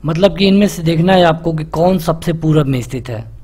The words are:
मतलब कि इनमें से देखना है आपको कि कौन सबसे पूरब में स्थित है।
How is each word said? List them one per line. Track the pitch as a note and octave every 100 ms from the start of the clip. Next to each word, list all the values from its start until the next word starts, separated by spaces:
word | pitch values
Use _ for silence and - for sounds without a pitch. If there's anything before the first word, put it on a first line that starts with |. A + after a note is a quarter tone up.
| D3
मतलब | D#3+ G3 E3+
कि | G3
इनमें | G3 G3+
से | -
देखना | D#3+ E3 E3+
है | F#3+
आपको | F3 D#3+ -
कि | D#3
कौन | D#3 D#3+ F3 F#3+
सबसे | - E3 -
पूरब | D#3+ D#3+ D#3 C#3
में | C3
स्थित | A#2 C3 A2+
है। | A2 A2 -